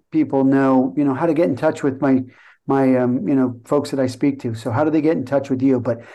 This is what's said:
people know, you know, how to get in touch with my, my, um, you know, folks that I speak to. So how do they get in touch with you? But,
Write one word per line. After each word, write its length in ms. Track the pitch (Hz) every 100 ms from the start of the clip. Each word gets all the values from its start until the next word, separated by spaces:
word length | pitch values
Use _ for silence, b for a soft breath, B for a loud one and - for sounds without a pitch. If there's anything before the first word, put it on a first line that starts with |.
| _
people 320 | 156 135 135
know, 500 | 135 135 135 131 127 -
you 80 |
know, 100 | 143
how 120 | 131 165
to 80 |
get 140 | 151 165
in 80 | 123
touch 260 | 156 156
with 180 | 143 120
my, 240 | 139 131 123 B B B -
my, 300 | 139 131 127
um, 320 | 123 123 190
you 60 |
know, 260 | 139 127 113
folks 260 | - 147 139
that 100 | 135
I 60 | 127
speak 340 | 113 143 135
to. 140 | 123
So 160 | 110 131
how 120 | 113
do 80 | 156
they 120 | 156
get 140 | 147 165
in 80 | -
touch 240 | 139 135
with 100 | 131
you? 160 | 135 127
But, 220 | 110 - B